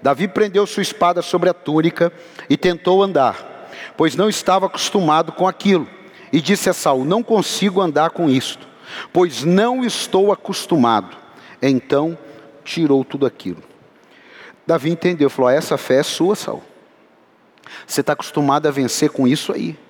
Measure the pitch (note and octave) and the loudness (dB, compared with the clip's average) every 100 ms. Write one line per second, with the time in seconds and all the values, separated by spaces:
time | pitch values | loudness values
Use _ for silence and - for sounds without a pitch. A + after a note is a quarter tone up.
0 | C3+ C#3 F#3+ - G#3 F#3+ G3+ - F#3+ - | 0 0 -2 -2 0 0 -2 -2 -6 0
1 | F3 F3 E3 F3+ F3 E3+ - D3+ D#3+ - | 0 0 -2 0 0 -2 -2 0 0 0
2 | E3+ - - - - F3+ F#3 E3+ - F#3+ | -2 -2 -20 -20 -2 0 0 0 2 2
3 | G3 E3 B2+ - - - - - - - | 4 4 2 0 -12 -20 -20 -18 -18 -2
4 | D#3+ C#3+ G#3+ G3+ - F#3 F#3+ - - G#3 | 0 2 -2 0 0 2 0 -4 -2 0
5 | E3 D3+ E3 - F#3 - G3+ F#3 A#2+ - | 2 2 0 -2 -2 0 2 2 0 -12
6 | - - - D#3 C#3+ G3+ - F3 D#3+ C3+ | -20 -20 -4 -4 0 0 0 0 0 0
7 | C3+ G3+ A#3+ A3 - - G3 F#3 F3+ C#3+ | 0 -2 2 0 0 -2 -2 0 0 0
8 | D#3+ - E3 C3 - - - - - - | 0 0 0 2 -2 -12 -18 -20 -18 -16
9 | - E3+ F3+ A#2+ D3 F3+ A3+ B3+ B3 - | -4 0 0 0 0 2 2 0 -4 -4
10 | - F#3+ G3+ G3 - F#3+ - E3+ A#2+ A2 | -2 2 2 0 -4 -8 -2 2 2 2
11 | F#2 - - - - - C3 C3 - C#3+ | -2 -16 -20 -20 -20 -4 0 0 0 -2
12 | D#3 E3 - - - - - - D#3 C#3 | 0 -6 -16 -20 -20 -20 -10 -2 2 2
13 | C3 C#3+ C3+ - F#2+ F2 - _ _ _ | 2 -2 -4 -4 -12 -12 -16 _ _ _
14 | _ _ - - - - - E3 C#3 E3+ | _ _ -20 -20 -20 -20 -2 -2 0 -2
15 | F3+ F3 C#3 - B2 C#3 D#3 C#3+ - C3 | -2 2 0 2 2 2 0 -4 2 2
16 | D3+ - E3+ G#3 - A2 - - _ _ | 2 0 0 0 -6 -10 -14 -20 _ _
17 | _ _ _ _ _ _ - - - - | _ _ _ _ _ _ -20 -20 -8 -4
18 | C#3 D3 - - C#3+ C#3+ D3+ C#3 B2+ - | -2 -2 -4 -2 0 2 0 0 -2 0
19 | D3+ - B2+ D3+ - - E3+ D#3 _ | -2 2 2 2 -2 -6 -6 -10 _